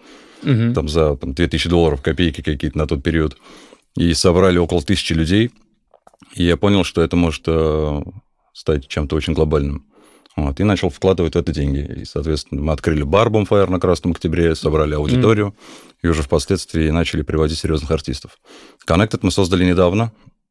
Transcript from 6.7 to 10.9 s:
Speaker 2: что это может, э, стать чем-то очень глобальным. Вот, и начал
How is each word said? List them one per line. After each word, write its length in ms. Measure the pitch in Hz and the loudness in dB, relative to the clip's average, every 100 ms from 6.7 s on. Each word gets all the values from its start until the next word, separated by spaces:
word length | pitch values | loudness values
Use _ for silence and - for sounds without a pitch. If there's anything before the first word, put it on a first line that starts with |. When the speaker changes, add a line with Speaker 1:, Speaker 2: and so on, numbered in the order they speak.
| 101 | 2
Speaker 2:
что 160 | 82 85 | 0 0
это 160 | 82 87 | 0 2
может, 280 | 85 78 - | 0 -2 -2
э, 560 | 80 80 78 76 73 - 95 - _ _ | 0 0 0 -2 -4 -8 -16 -20 _ _
стать 340 | - - 73 - | -8 -2 -2 -4
чем-то 300 | - 73 78 | -6 -2 -2
очень 160 | 82 | -2
глобальным. 540 | 80 78 76 71 71 - _ _ _ _ - | 0 0 0 -2 -6 -12 _ _ _ _ -6
Вот, 220 | 71 69 | -4 -2
и 60 | |
начал 260 | 104 95 90 | 0 0 -2